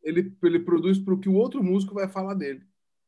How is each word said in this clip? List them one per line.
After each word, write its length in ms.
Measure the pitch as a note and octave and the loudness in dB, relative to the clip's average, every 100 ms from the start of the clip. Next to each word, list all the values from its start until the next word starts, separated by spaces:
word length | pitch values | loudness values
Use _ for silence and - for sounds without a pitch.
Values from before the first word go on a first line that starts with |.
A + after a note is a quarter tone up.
Ele, 160 | D#3 E3+ | -2 -2
ele, 180 | F#3+ - | -2 0
ele 160 | E3+ E3+ | 2 2
produz 400 | F3 E3+ F3 F#3+ | 2 0 2 0
pro 180 | G3 F#3 | 2 -2
que 120 | G3 | 2
o 60 | F#3+ | 2
outro 280 | B3+ C4+ | 2 0
músico 300 | F#3 G3 G3 | 0 0 -2
vai 160 | G3+ F#3+ | -4 -6
falar 240 | G3 F#3+ | -6 -6
dele, 280 | G3 C#3+ C3 - _ _ _ | -6 -6 -8 -16 _ _ _